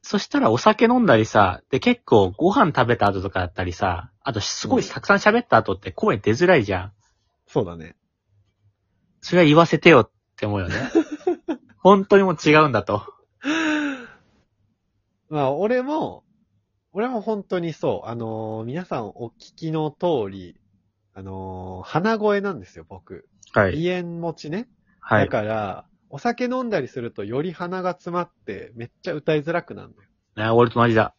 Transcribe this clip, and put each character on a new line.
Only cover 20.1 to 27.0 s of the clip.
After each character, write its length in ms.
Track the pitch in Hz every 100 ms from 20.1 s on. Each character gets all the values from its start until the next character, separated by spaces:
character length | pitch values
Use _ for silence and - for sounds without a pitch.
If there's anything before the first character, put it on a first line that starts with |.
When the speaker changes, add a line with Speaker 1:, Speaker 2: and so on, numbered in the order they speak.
| 147 101
Speaker 2:
り、 300 | 98 90 - _ _ _ _ _
あ 80 | -
の 640 | 95 95 95 92 92 92 92
ー、 20 |
鼻 300 | 151 202 226
声 240 | 208 202
な 120 | 202
ん 60 | 156
で 60 | 90
す 120 | -
よ、 80 | 80
僕。 400 | 92 _ 90 _ _ _
Speaker 1:
は 160 | - 98
い。 140 | 143
Speaker 2:
鼻 180 | 170 180
炎 180 | 175 170
持 140 | 170
ち 160 | 165 156
ね。 180 | 175 247 _ _ _
Speaker 1:
は 220 | - 110
い。 40 | 98
Speaker 2:
だ 40 |
か 120 | 117
ら、 420 | 107 110 104 90 - _ _
お 80 | 139
酒 280 | 240 240 247
飲 180 | 254
ん 60 | 247
だ 100 | 196
り 60 | 123
す 120 |
る 120 | -